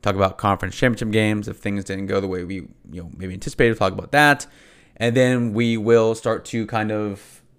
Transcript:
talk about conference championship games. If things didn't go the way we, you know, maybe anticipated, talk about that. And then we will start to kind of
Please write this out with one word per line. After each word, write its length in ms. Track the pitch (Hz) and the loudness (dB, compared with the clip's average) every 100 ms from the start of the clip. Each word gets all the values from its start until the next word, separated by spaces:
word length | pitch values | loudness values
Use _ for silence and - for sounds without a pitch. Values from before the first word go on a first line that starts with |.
talk 140 | - 98 | -2 2
about 220 | 95 - | 0 2
conference 380 | 107 98 95 - | 0 0 -2 0
championship 360 | 127 117 113 | 0 0 -2
games. 360 | 107 107 104 107 | 0 2 0 -4
If 100 | 104 | -8
things 260 | 104 101 | -6 -6
didn't 240 | 95 95 98 | -6 -8 -2
go 140 | 101 | -2
the 60 | 98 | -2
way 160 | 92 | -6
we, 120 | 90 95 80 - - | -6 -10 -12 -20 -18
you 120 | 85 | -14
know, 80 | 85 - | -14 -12
maybe 160 | 92 | -10
anticipated, 440 | 92 - - 120 110 | -8 -10 2 2 4
talk 140 | 98 | 0
about 200 | 98 90 | 0 -2
that. 360 | 143 147 139 - - - _ _ _ | 4 4 4 -2 -20 -20 _ _ _
And 160 | 117 120 | 0 4
then 380 | 127 127 120 | 4 2 0
we 240 | 107 120 113 | 0 0 0
will 380 | 107 117 113 113 | 4 6 4 0
start 280 | 120 110 - | -2 -4 -4
to 200 | 117 110 | -6 -4
kind 260 | 113 107 | -2 -2
of 520 | 107 107 98 - - _ | -2 -4 -8 -14 -20 _